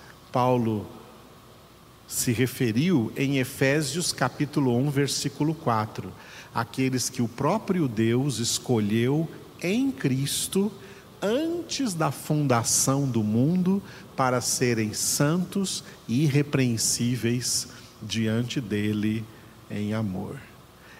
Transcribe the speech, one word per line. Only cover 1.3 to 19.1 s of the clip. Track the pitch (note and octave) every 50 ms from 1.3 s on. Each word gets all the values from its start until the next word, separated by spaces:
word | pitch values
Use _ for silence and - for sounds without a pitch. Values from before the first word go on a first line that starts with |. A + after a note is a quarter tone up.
| - - - - - - - - - - - - - - -
se | - - - - C3
referiu | A#2 B2 C3 A#2+ - - C3+ A#2 G#2 A#2+ D#3 F#3 F3+ C3 A2 - -
em | - C#3 C3+ C#3 C3+
Efésios | B2+ - - - C3+ C3+ C#3 D#3 D#3 B2+ C3 F3+ E3 -
capítulo | - - A3+ - - - D3+ C3+ - D#3+ C#3 B2+ A#2+
um, | A#2+ C3+ D3
versículo | C3+ C#3 C#3+ C3+ - - - C#3 - - D3 D#3+ D#3+
quatro. | - - B2+ A2+ G#2+ G#2+ G#2+ - - G2 F#2 - - - - - - - - -
Aqueles | A2+ A2+ - - C3+ C3 C3 B2+ B2 - -
que | - -
o | A#2+ A2+
próprio | - - B2+ D3+ G3 A3 - - F#3 F3+ D#3 B2+
Deus | A2 A2 A2+ A2+ A#2 B2 C3+ D3 A#2 G#2+
escolheu | A#2 - - - - - B2 A2 G#2 G2+ A2 A#2 A#2 B2+ C#3+ D#3 E3 D#3+ - - - - - -
em | - F3 G3+ B3 C4+ C4+
Cristo | B3+ - - C#3 B2+ C3 C#3 C#3+ - - - - - F#3+ G3+ G#3+ - - - - - - - - - -
antes | - G3+ A3+ C#4 D#4+ E4 E4+ F4 D4+ - - - C#4 A3 F3+
da | D#3+ D#3 D3
fundação | C3+ - - - D#3 D3+ D3 C3+ B2 A#2 G#2+ - - - - C3+ C3+ C#3 C#3+ C3+
do | A#2 A2+
mundo | G#2+ G#2+ G#2+ A#2 C3 D3+ F3+ F#3 F3 F3+ F#3+ G3+ - - - - - - -
para | - C3+ B2+ B2+ B2
serem | A2+ - - - B2+ A#2+ A#2+ A2 A2 G#2+
santos | G2+ - - - - - D3 D3 E3 F#3 F3+ - - G3 F#3+ - - - - - - - -
e | - A2+ C3+ D#3+
irrepreensíveis | D3 C3 D3 C#3+ D3 - C3+ C3 B2 A2+ G#2+ - - - - A#2 A#2+ B2+ A#2 G#2+ A#2 A#2+ B2+ A#2+ - - - - - - - - - - -
diante | A2+ G#2 F#2+ A2+ A2+ A2 A2 A#2 B2 B2 - D3+
dele | B2 G2 G#2+ G#2 G#2 G#2+ G#2+ G#2+ G#2 G#2+